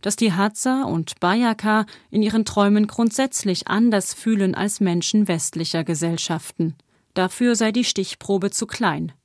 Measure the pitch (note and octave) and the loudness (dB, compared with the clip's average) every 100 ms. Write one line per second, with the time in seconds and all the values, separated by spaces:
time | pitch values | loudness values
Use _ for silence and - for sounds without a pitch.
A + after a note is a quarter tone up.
0 | - G3+ A3+ F3 G3+ G#3+ B3+ C4 C4+ E3 | -4 0 0 2 0 0 -2 0 0 -2
1 | D#3+ - F3 G#3 A#3+ A3 G#3 G#3+ G#3+ - | -4 -2 0 2 2 0 2 2 0 -8
2 | _ - G#3+ A3 G#3+ - G3+ G#3 G#3 - | _ 0 0 0 0 2 4 4 2 2
3 | A#3 - C4+ - G3+ F3+ - G3 A#3 G#3+ | 0 2 -2 -2 -2 -2 -2 2 4 2
4 | F#3+ - - A3 F#3+ - G#3 - F#3+ F3 | -2 -6 -2 2 2 0 -2 0 2 2
5 | E3 G#3+ G3+ E3+ - - D#3+ E3 D#3 D#3+ | 2 2 2 0 -2 -6 -4 -4 -2 -2
6 | E3+ E3 - D#3+ - - E3 D3+ _ _ | 0 -2 -2 -4 -6 -4 -4 -4 _ _
7 | _ - F#3 - A#3+ A#3 A3 A3 A#3+ - | _ -2 -2 0 0 2 0 0 -2 -2
8 | F#3+ - - G3 G3 - A3 - G#3+ D3+ | -4 -8 -2 -2 0 -4 -6 -2 -2 -2
9 | E3 - | -6 -10